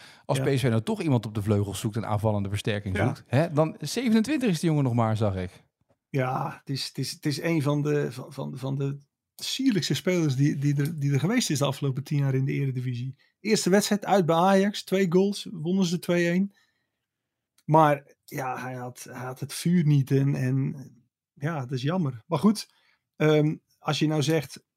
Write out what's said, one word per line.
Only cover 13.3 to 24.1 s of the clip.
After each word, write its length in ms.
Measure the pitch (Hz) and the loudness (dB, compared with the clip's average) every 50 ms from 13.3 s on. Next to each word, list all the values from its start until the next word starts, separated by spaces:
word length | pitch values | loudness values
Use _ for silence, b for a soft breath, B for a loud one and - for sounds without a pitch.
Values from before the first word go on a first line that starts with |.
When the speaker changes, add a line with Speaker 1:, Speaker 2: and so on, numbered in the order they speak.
| _ _ | _ _
Speaker 2:
Eerste 300 | - 208 220 196 - 180 | -2 0 0 2 4 4
wedstrijd 340 | 185 208 202 - 214 202 - | 4 4 4 2 0 -2 2
uit 220 | - 185 202 175 | 2 2 4 4
bij 100 | 151 165 | 4 4
Ajax, 480 | 165 180 196 196 190 196 208 196 - - | 4 4 6 6 4 4 2 -2 -6 -4
twee 280 | - 185 190 196 175 | -2 0 0 2 4
goals, 360 | 160 185 196 202 202 - - 190 | 4 4 2 2 -2 -6 -10 -10
wonnen 340 | 214 165 151 170 190 196 190 | -10 -6 -4 0 2 2 2
ze 140 | 165 180 165 | 2 0 -2
twee 300 | - - 175 175 175 170 | 0 0 2 2 2 2
één. 240 | 175 185 196 196 - _ _ _ _ _ _ _ _ _ _ _ _ _ _ _ _ _ _ _ _ _ _ | 2 0 0 -2 -6 _ _ _ _ _ _ _ _ _ _ _ _ _ _ _ _ _ _ _ _ _ _
Maar 500 | - 151 160 156 147 147 139 - _ _ _ _ | 4 6 6 6 6 4 0 -4 _ _ _ _
ja, 340 | - 143 143 131 127 123 123 | -12 -8 -8 -6 -6 -8 -8
hij 160 | 123 127 127 | -8 -10 -10
had, 320 | 123 123 123 123 - - - | -10 -12 -12 -14 -16 -18 -16
hij 140 | 127 127 127 | -14 -12 -10
had 160 | 127 131 - | -10 -10 -10
het 120 | 135 127 | -10 -10
vuur 340 | - - - 170 180 180 156 | -8 -4 0 2 2 4 4
niet 240 | 151 147 139 127 - | 4 4 4 4 2
en, 240 | 139 135 139 139 147 | 2 2 2 2 0
en 420 | 139 131 127 135 135 135 151 - - - - - _ _ _ _ _ _ _ _ | 0 -2 0 0 0 -2 -4 -6 -10 -14 -20 -20 _ _ _ _ _ _ _ _
ja, 260 | _ 139 160 170 143 | _ -6 -6 -4 -6
het 100 | 123 123 | -6 -6
is 100 | 143 127 | -6 -4
jammer. 400 | 123 147 180 190 160 131 113 107 - | -2 -2 -2 0 -2 -2 -4 -8 -6
Maar 120 | - 165 143 | -4 0 2
goed, 300 | 180 214 214 - - - _ _ _ _ _ _ _ _ _ | 4 4 2 2 -4 -12 _ _ _ _ _ _ _ _ _
ehm, 400 | - 151 156 151 151 151 151 165 - _ _ _ _ | 2 4 4 6 4 4 2 -2 -4 _ _ _ _
als 200 | - - 147 - | -4 -4 0 0
je 80 | 156 | 0
nou 160 | 151 | 2